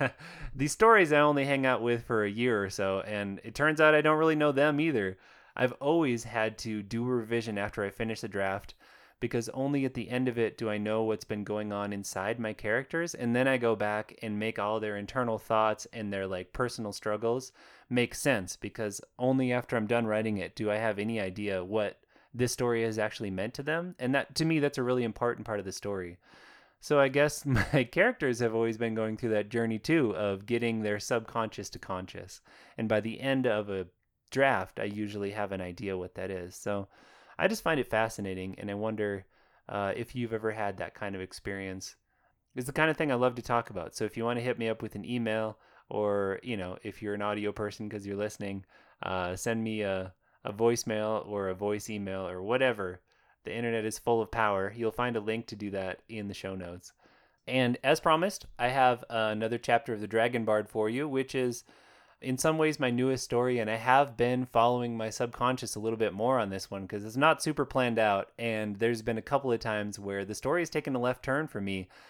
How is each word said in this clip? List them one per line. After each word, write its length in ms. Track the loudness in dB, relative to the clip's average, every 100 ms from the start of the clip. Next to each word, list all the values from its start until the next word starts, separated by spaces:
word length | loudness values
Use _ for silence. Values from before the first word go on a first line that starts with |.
<laughs> 540 | -4 -4 -18 -12 -10
These 180 | -4 -2
stories 400 | 4 8 8 8
I 80 | 6
only 240 | 6 4
hang 220 | 2 2 4
out 160 | 2
with 220 | 2 0
for 200 | 0 0
a 60 | 0
year 320 | 0 2 2
or 80 | 0
so, 300 | -2 0 -2
and 400 | -2 -4 -4 -6
it 120 | -8
turns 260 | 0 2 6
out 140 | 8
I 60 | 8
don't 180 | 6 4
really 180 | 4 4
know 160 | 4
them 280 | 4 4 4
either. 380 | 2 2 0 -4 -14 -20 -12 -2
I've 160 | -2
always 500 | 0 2 4 4 0
had 340 | -2 -2 -2 -2
to 240 | -6 -6
do 200 | -4 -2
a 20 | 0
revision 520 | 0 0 -2 -2 -2
after 260 | -4 -2
I 60 | -4
finish 300 | -2 -4 -4
the 80 | -4
draft, 460 | -2 -2 -2 -8 -20 -20 -20 -20 -8
because 280 | -4 -2 -4
only 340 | -4 -2 0
at 100 | -2
the 160 | -4 -4
end 180 | -2 0
of 100 | 0
it 200 | 0 0
do 100 | -4
I 80 | -2
know 260 | 0 0
what's 220 | 0 -2
been 200 | -4 -6
going 280 | -4 -4 -4
on 200 | -4 -4
inside 460 | -6 -6 -4 -2 -2
my 140 | -4
characters, 600 | -4 -2 -2 0 -4 -4
and 200 | -2 0
then 140 | 2 4
I 80 | 4
go 180 | 2
back 400 | 2 0 -2 -4 -8
and 160 | -6 -4
make 200 | -2 -2
all 220 | -2 0
their 160 | -2 -4
internal 420 | -4 -2 0 -2
thoughts 480 | 2 4 4 2 -6
and 200 | -8 -4
their, 140 | -2 -2
like, 260 | -4 -6
personal 400 | -4 -4 -2 -8
struggles 600 | -6 -2 0 0 0 -4 -14 -20 -20 -2
make 260 | 0 0
sense, 420 | 0 0 2 0 -8
because 440 | -10 -6 -6 -6 -12 -2
only 340 | 0 2 2
after 240 | 0 0 -2
I'm 100 | 2
done 200 | 2 2
writing 300 | 0 0 -2
it 180 | -4
do 160 | -4 0
I 60 | 0
have 220 | 0 0
any 220 | -2 -2
idea 440 | -2 -4 -2 -2
what 360 | -2 0 -2 -4 _ _ _
this 180 | -2 0
story 300 | 0 0 2
has 160 | 0 0
actually 320 | -2 -2 -6
meant 240 | -4 -4
to 80 | -6
them. 320 | -4 -4 -4 -4
And 160 | 0
that, 200 | 0 0
to 100 | 0
me, 140 | 2 2
that's 200 | 2 0
a 40 |
really 220 | 0 2
important 420 | 0 0 -2 -2 -4
part 120 | -6
of 60 |
the 80 | -6
story. 460 | -8 -6 -6 -8 -12 _ -20 -20 -20 _ _
So 200 | 2 6
I 80 | 6
guess 380 | 6 4 2 0
<laughs> 260 | 2 4
my 160 | 2 2
characters 480 | 4 2 2 0 2
have 140 | 0
always 220 | 2 0 0
been 180 | -2
going 220 | 0 -2 -2
through 140 | 0
that 180 | 0 0
journey 300 | 0 0 0
too, 360 | 2 2 4
of 300 | 2 0 -2
getting 380 | 0 0 2 0
their 180 | 0 -2
subconscious 680 | 0 -2 -2 -4 -4 -6 -12
to 80 | -12
conscious. 640 | -8 -8 -8 -12 -14 -18 _ -20 -16 -6
And 120 | 0
by 120 | 2
the 200 | 0 -4
end 260 | 0 2 2
of 240 | 0 0
a 160 | -4 -6 _ _ _ _
draft, 480 | 2 4 4 -2 -4
I 60 |
usually 460 | -4 -4 -6 -4 -4
have 220 | -4 -4
an 80 | -4
idea 360 | -6 -6 -4 -4
what 180 | -6 -8
that 140 | -6
is. 240 | -6 -8
So 340 | -8 -4 -4 -4 -12 -20 -20 -14 0
I 100 | 0
just 140 | 2
find 180 | 0 0
it 100 | 2
fascinating, 640 | 2 0 -2 -6 -6 -6 -8
and 120 | -6
I 40 |
wonder, 500 | -4 -4 -2 -2 -4 -8 _ _ _ -8
uh, 240 | -2 -2 -2
if 180 | -6
you've 180 | -6 -4
ever 200 | -2 -2
had 260 | -2 -4 -4
that 160 | -8
kind 200 | -8 -8
of 60 | -6
experience. 760 | -10 -10 -8 -8 -6 -8 -12 -18 _ _ _ _ _
It's 120 | -10 -6
the 60 |
kind 180 | 2 2
of 60 | 2
thing 160 | 0
I 40 | 2
love 180 | 2
to 80 | 0
talk 280 | 0 0 0
about. 240 | -6 -8
So 100 | -4
if 120 | -6 -2
you 80 |
wanna 160 | -2 -2
hit 180 | -2 -2
me 100 | -2
up 120 | -2
with 140 | -6
an 100 | -8
email, 540 | -6 -2 0 0 -2 -6 _ -20 -8
or, 520 | -2 0 2 0 -2
you 140 | -4 -6
know, 220 | -6 -8
if 200 | -10 -8
you're 120 | -6
an 80 | -2
audio 300 | -2 -2 -2
person 360 | -2 -6 -6 -8
'cause 180 | -8 -6
you're 100 | -4
listening, 480 | -4 -4 -8 -8 -12 -20 _ -10
uh, 340 | -4 -2 -2 -4
send 260 | -2 -2
me 200 | -2 -2
a, 320 | -2 -2 -4 -12 _ _
a 80 | -8
voicemail 720 | 2 4 4 0 -2 0 -2 -2
or 220 | -2 -2
a 60 |
voice 360 | -2 -2 -2 -4
email 360 | -6 -4 -6 -6
or 160 | -6
whatever. 580 | 0 2 4 2 -2 -6 _ _ _ _
The 100 | -8
internet 300 | -4 -2 0
is 140 | -2 -2
full 220 | 2 2
of 100 | 2
power. 420 | 2 2 2 0
You'll 160 | -2 -2
find 260 | 0 0 0
a 40 |
link 260 | -2 -2 -4
to 100 | -8
do 140 | -6
that 300 | -4 -4 -8 -10
in 200 | -10 -8
the 60 |
show 220 | -8 -8 -8
notes. 360 | -8 -12 -16 -20 _ _ _ _ -2
And 320 | 2 2 2
as 160 | 2 4
promised, 460 | 4 4 2 -4 -12 -2
I 100 | 0
have, 360 | 4 4 4
uh, 240 | 0 0 0
another 280 | 0 -2 -2
chapter 340 | 4 2 2
of 80 | -4
the 80 | 0
Dragon 360 | 4 4 2
Bard 240 | 2 2 2
for 200 | 0 0
you, 200 | 0 -2
which 260 | -2 -2
is 300 | 0 -2 -2 -10 -20 -20 -20 -20 _
in 180 | -4 0
some 200 | 2 2
ways 220 | 2 2
my 100 | 0
newest 340 | 2 2 0
story, 340 | 0 0 2 2
and 120 | 0
I 60 | 0
have 400 | 6 6 6 2
been 300 | 2 2 2
following 500 | 4 6 4 0 -4
my 140 | -4
subconscious 640 | -2 -4 0 0 0 -4
a 60 | -4
little 180 | -2 0
bit 140 | 0
more 260 | 2 2 2
on 120 | 0
this 200 | -4 -6
one 180 | -8 -6
'cause 160 | -8
it's 120 | -6 2
not 260 | 4 4
super 220 | 0 -2
planned 340 | 0 2 2 4
out, 340 | 4 4 0 -4
and 380 | -2 -2 -2 0
there's 240 | 0 0
been 160 | -2 -4
a 40 |
couple 300 | 0 0 2
of 80 | 0
times 380 | 0 -2 -4 -6
where 260 | -6 -4
the 100 | -4
story 280 | -4 -2 0
has 80 | 0
taken 240 | -4 -2
a 60 | -2
left 220 | 0 -2
turn 240 | -2 -2 -2
for 140 | -4
me, 280 | -4 -4 -6 -14